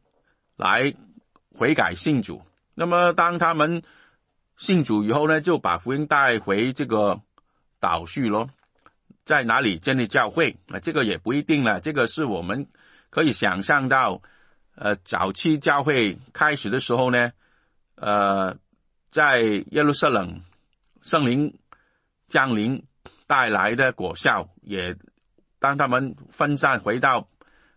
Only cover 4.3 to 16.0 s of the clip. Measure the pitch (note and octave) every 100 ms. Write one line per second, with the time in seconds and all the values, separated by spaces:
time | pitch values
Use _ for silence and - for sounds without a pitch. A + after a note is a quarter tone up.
4.3 | _ _ - - F3+ C3+ G#2 G#2 C#3 D3+
5.3 | D#3 D#3 D#3+ F#2+ F2 G2+ C#3 D3+ D3 C3+
6.3 | A2+ G2+ G2 B2+ B2+ C#3+ A2 G2+ G#2 -
7.3 | _ _ _ _ _ F#2 E2 E2+ D3 A#2
8.3 | G#2+ C3 - _ _ _ _ _ _ -
9.3 | D3+ A#2 A#2 A#2+ E2+ - C3+ A2+ C3+ A2
10.3 | E3 C#3 - - F#2+ E3 D#3 A2 G2 A2
11.3 | C#3 D3 D3+ A#2+ F#2 F#2 D3 A#2 - C#3+
12.3 | F#2 F2 A#2+ C#3 _ _ _ _ - D#3+
13.3 | A2 G#2 F#2 G2 D3 C3 C3 A#2 F#2+ -
14.3 | _ _ _ _ - G#2 G2 - E2+ F#2+
15.3 | G2 E3 D3+ D#3 C#3+ C#3 C3+